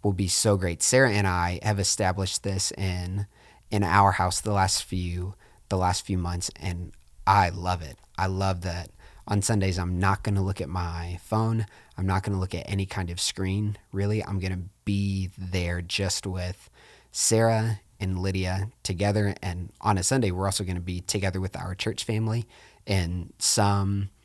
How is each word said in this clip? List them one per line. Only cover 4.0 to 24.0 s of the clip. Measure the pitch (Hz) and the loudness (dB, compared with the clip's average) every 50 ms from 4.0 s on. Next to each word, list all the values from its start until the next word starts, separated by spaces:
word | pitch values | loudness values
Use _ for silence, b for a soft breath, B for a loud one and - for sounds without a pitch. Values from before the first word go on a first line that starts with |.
| 98 98 | 8 6
house | 92 - 90 92 - - | 6 4 0 0 0 -2
the | - 107 | -2 0
last | 104 98 95 95 - - - | 2 2 2 2 2 -2 -4
few, | - 92 92 90 87 87 90 90 92 98 b b b b b b _ | -4 -4 -4 -4 -2 -4 -4 -6 -6 -10 b b b b b b _
the | 101 92 | -2 0
last | 92 90 90 - - | 2 2 0 0 -2
few | - 98 92 | -2 -2 -2
months, | 87 87 87 90 90 - - | -2 -2 -4 -4 -6 -8 -8
and | - - 90 87 85 90 82 - - - - - - - | -6 -6 -6 -6 -6 -8 -12 -14 -20 -20 -20 -20 -2 2
I | - 98 101 95 87 | 4 6 6 6 4
love | 92 98 87 90 90 85 | 0 -2 -2 -2 -2 -2
it. | 80 73 - _ - _ _ | -4 -12 -14 _ -20 _ _
I | - 95 | -2 -2
love | 95 95 95 98 95 92 87 | -2 0 0 0 0 0 0
that | 87 92 85 90 82 - - B B B B B B | -2 -4 -4 -4 -8 -10 -16 B B B B B B
on | - 104 101 | -2 0 0
Sundays, | 98 - 113 101 98 95 87 92 | 2 2 2 2 2 2 2 0
I'm | 87 90 90 87 | 0 0 0 2
not | 95 95 98 - | 4 2 2 2
gonna | - 110 101 98 | 0 -2 0 0
look | 95 95 95 - | 0 -2 -2 -4
at | 90 69 | -4 -4
my | 87 90 87 85 85 85 85 87 87 87 | -4 -4 -4 -4 -6 -6 -8 -8 -10 -10
phone. | - - 107 107 110 113 113 113 107 B B B B B B | -6 -2 0 0 2 2 0 -2 -2 B B B B B B
I'm | - 95 | -4 0
not | 95 92 95 | 2 2 2
gonna | - 107 101 92 | 0 0 -2 0
look | 92 90 - | -2 -2 -4
at | 82 - - | -6 -4 -4
any | 101 98 95 | -2 -2 -2
kind | 95 - 101 92 85 | -2 -4 -6 -4 -4
of | 87 90 | -4 -4
screen, | - - - - 95 95 95 104 107 104 104 - - _ | -4 -4 -4 -2 -2 0 0 0 0 -2 -4 -6 -12 _
really. | - 98 101 101 107 110 | -4 -2 0 0 0 -2
I'm | - - 98 95 | -2 -2 -4 -4
gonna | 92 92 92 92 87 95 _ _ _ | -2 -2 -4 -4 -8 -10 _ _ _
be | 104 101 101 101 98 98 95 95 90 - - | -2 0 0 0 0 0 -2 -2 -4 -6 -10
there | 95 90 90 92 87 85 87 87 | -8 -4 -2 -2 0 0 -2 -4
just | 85 85 - - 98 92 - - - | -4 -4 -4 -2 -2 -2 -2 -4 -4
with | 101 92 92 90 90 95 - - - B B B B B B B B | -4 -4 -4 -4 -6 -8 -10 -14 -20 B B B B B B B B
Sarah | - - - - 113 110 113 113 113 110 110 117 107 101 _ _ _ _ | -4 0 2 4 6 6 6 6 4 4 2 0 -2 -4 _ _ _ _
and | 101 95 92 90 | -4 -2 -2 0
Lydia | 92 98 95 95 92 92 92 95 98 110 - _ | -2 0 0 0 0 0 0 -2 -2 -4 -8 _
together | _ - 95 85 101 101 101 107 104 101 - - | _ -6 -2 0 2 2 2 2 2 0 -2 -4
and | - 95 87 90 87 - - - | -6 -6 -6 -6 -8 -10 -12 -4
on | - 107 101 | 0 2 2
a | 92 | 2
Sunday, | 90 - 135 135 117 98 | 2 2 2 2 2 2
we're | 87 90 95 | 0 0 -2
also | 98 95 - 101 | -2 -2 -2 -4
gonna | 92 90 87 | -4 -4 -4
be | 87 92 90 87 | -4 -6 -6 -6
together | - - - 101 95 95 90 95 | -4 -4 -2 0 0 0 -2 -2
with | 95 92 - | -4 -4 -6
our | 87 - 92 92 | -6 -8 -8 -6
church | - - 107 - - - | -4 -4 -4 -4 -4 -4
family | - 110 107 113 110 110 120 113 B B B B B B B B | -2 -2 0 0 0 0 -2 -4 B B B B B B B B
in | - 101 95 87 85 87 90 85 - - _ | 0 2 2 2 0 -2 -4 -6 -8 -8 _
some | - - - 117 104 101 101 98 98 98 101 101 | -2 0 2 4 4 4 4 2 2 0 0 0